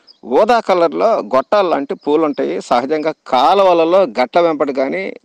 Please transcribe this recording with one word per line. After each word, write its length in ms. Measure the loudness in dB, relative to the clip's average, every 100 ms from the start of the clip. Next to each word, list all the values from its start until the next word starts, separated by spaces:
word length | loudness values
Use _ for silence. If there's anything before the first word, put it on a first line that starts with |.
| _ _
ఊదా 360 | -2 0 2 0
కలర్లో 460 | 0 0 0 0 0
గొట్టాలు 600 | 0 0 -2 0 0 2
లాంటి 260 | -2 -4
పూలు 300 | -8 -2 0
ఉంటాయి. 360 | 0 -2 -6 -6
సహజంగా 540 | -2 -2 0 -4 -4 -8 -2
కాలువలలో 760 | 0 2 4 4 4 2 2
గట్ల 380 | 0 -2 0 2
వెంబడి 320 | 0 0 -4
కానీ 420 | -2 -4 -4 -8 -12